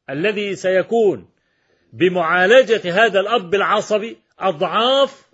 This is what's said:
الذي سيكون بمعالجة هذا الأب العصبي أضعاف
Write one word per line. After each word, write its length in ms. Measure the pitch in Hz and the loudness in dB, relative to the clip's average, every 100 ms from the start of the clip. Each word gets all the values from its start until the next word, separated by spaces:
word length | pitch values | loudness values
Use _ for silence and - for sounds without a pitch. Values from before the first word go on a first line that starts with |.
| - | -12
الذي 460 | 139 196 208 202 180 | -6 -4 -4 -6 -6
سيكون 760 | 185 185 175 233 208 120 85 _ _ _ _ _ _ | -2 -2 0 0 0 0 -10 _ _ _ _ _ _
بمعالجة 1120 | 110 180 180 160 175 185 254 214 214 180 180 226 | -2 0 0 0 2 4 6 4 0 0 0 2
هذا 140 | 190 | 0
الأب 340 | 202 233 175 196 | 0 -4 -2 -2
العصبي 640 | 170 208 - 208 226 226 _ - | 0 -2 -2 -4 -4 -14 _ -6
أضعاف 880 | 190 151 175 190 240 269 277 - _ | -4 -2 -2 0 0 2 0 -4 _